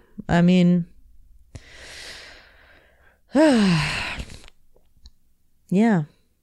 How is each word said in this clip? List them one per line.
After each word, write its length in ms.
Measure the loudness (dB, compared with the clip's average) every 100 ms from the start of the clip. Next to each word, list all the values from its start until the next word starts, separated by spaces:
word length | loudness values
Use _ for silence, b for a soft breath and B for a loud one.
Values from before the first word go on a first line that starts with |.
| _ -16 -4
I 140 | 0
mean, 440 | 2 4 2 0 -4 -14 -20 -20 -20 -20 _ B B B B B B B B B B B B B B B B B _
<sighs> 0 |
yeah. 460 | 2 2 4 2 0 -4 B B B B B -20 -20 _ _ _ _ -20 _ _ _ _ _ _ 0 2 0 -4 _ _ _